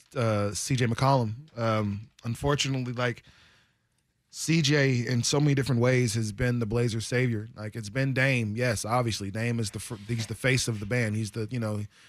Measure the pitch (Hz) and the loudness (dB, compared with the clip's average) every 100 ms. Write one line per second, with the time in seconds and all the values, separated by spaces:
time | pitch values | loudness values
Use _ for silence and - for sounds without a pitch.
0 | _ 135 113 104 104 107 - 127 120 117 | _ -2 0 2 0 -4 -2 0 0 2
1 | 135 135 110 113 151 120 113 110 104 101 | 4 4 2 -4 -12 -4 0 2 0 -4
2 | 110 - 117 113 143 143 135 135 123 120 | -10 -10 -8 -2 0 0 0 -2 -4 -2
3 | 123 113 - - - _ _ _ _ _ | -2 -4 -12 -20 -20 _ _ _ _ _
4 | _ _ _ - - 165 139 151 135 123 | _ _ _ -6 0 2 4 4 4 2
5 | 120 123 - 147 147 139 131 117 123 127 | 0 0 2 2 4 2 2 2 4 4
6 | 120 113 107 101 127 123 107 117 120 113 | 2 0 -4 -2 0 0 0 0 0 -2
7 | - 123 127 107 113 - 107 113 104 127 | -2 0 0 -2 -6 -12 -10 -10 -6 -2
8 | 135 131 135 127 107 110 123 101 104 123 | 0 2 2 2 0 0 0 0 0 0
9 | 120 101 101 107 120 117 107 104 - 107 | 0 -2 -6 -4 -2 -2 -4 -6 -10 -12
10 | 101 117 110 110 127 127 - 107 104 123 | -6 -6 -4 -2 0 2 0 -4 -2 0
11 | 110 107 107 117 110 123 107 104 104 - | 0 -2 -4 -6 -6 -4 -2 -4 -6 -14